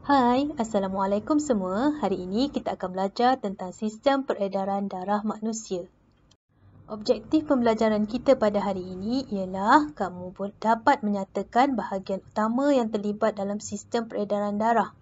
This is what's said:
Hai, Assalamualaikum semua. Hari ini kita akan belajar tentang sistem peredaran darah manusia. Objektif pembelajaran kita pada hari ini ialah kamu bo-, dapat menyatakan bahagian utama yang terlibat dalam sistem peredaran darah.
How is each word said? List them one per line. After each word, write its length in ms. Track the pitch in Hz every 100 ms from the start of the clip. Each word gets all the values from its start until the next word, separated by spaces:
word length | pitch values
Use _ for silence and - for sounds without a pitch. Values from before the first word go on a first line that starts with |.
| -
Hai, 400 | 285 240 254 294 320
Assalamualaikum 800 | 220 202 190 190 196 202 208 302
semua. 560 | 302 214 185 190 285 294
Hari 240 | 190 185 180
ini 240 | 202 277
kita 240 | 254 -
akan 240 | 190 185 185
belajar 400 | 196 - 240 262
tentang 320 | 208 196 185
sistem 560 | - 214 214 277 277 269
peredaran 640 | 202 196 190 196 196 196
darah 320 | 190 185 208
manusia. 640 | 214 214 220 220 - 180 185 _ _ _ _ _ _ _ - - -
Objektif 560 | 214 208 220 - 311 302
pembelajaran 640 | 269 233 220 220 214 214
kita 240 | 240 277
pada 240 | 262 214 202
hari 240 | 202 190
ini 480 | 185 185 202 254 277
ialah 640 | 196 185 190 202 294 302
kamu 400 | - 185 180 180
bo-, 160 | - 202 -
dapat 480 | 214 226 226 277 208
menyatakan 720 | 202 190 202 196 233 277 240
bahagian 480 | - 196 190 190 -
utama 480 | - 220 240 285
yang 160 | 269 220
terlibat 480 | 220 208 208 220 214
dalam 240 | 196 208
sistem 480 | - 202 - 240 226
peredaran 480 | 202 202 202 208 208
darah. 400 | 220 226 180 -